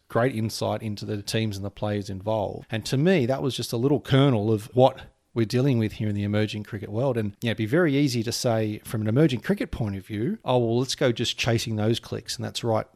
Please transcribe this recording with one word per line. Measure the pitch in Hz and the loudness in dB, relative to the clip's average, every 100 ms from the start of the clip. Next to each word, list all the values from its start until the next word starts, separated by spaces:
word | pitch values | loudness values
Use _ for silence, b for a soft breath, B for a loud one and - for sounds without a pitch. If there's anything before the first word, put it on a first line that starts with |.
| - | -4
great | 117 127 110 | 0 2 0
insight | 110 - 107 107 | -4 -2 -2 -2
into | 113 101 104 | -4 -8 -6
the | 107 | -8
teams | 101 113 110 98 | -4 -2 -2 -4
and | 98 | -8
the | |
players | - 107 104 101 | -6 -4 -4 -4
involved. | 95 104 110 95 - - | -6 -2 -2 -2 -6 -8
And | 113 - | -8 -2
to | 135 | 2
me, | 160 190 117 | 4 4 2
that | 135 | 0
was | 143 120 | -2 -4
just | 120 | -4
a | 120 | -2
little | 131 143 | 2 0
kernel | - 135 139 117 107 | 4 4 6 4 2
of | 110 107 123 | 0 0 4
what | 127 - - - _ 120 | 4 4 -12 -20 _ -2
we're | 110 | 0
dealing | 123 139 120 | 2 2 2
with | 107 | 0
here | - 107 | -2 -2
in | 101 | -2
the | |
emerging | 104 104 107 104 | 0 0 0 -4
cricket | 104 101 101 | -10 -10 -6
world. | 104 139 117 | -2 0 0
And, | 104 - | -2 -4
you | 117 | -4
know, | |
it'd | 107 | -2
be | 110 | 0
very | 151 175 139 | 2 4 4
easy | 147 120 | 2 2
to | 113 | -2
say | - 127 113 110 107 | -2 0 2 0 -4
from | - 113 | -6 -4
an | 107 | 2
emerging | 117 160 117 | 4 4 2
cricket | - 202 233 | -2 -2 -4
point | - 107 98 | -4 -4 -6
of | - | -6
view, | 104 127 220 | -4 -4 -4
"Oh, | - 127 | 0 2
well, | 117 117 | 2 2
let's | 135 - | 0 0
go | 139 | 0
just | 117 117 - | 0 -2 -2
chasing | 127 117 - 107 | 0 0 0 0
those | 107 117 | 0 0
clicks | - 110 - - | -2 -10 -8 -8
and | |
that's | 113 - | -8 -6
write | 117 110 - | -2 0 -2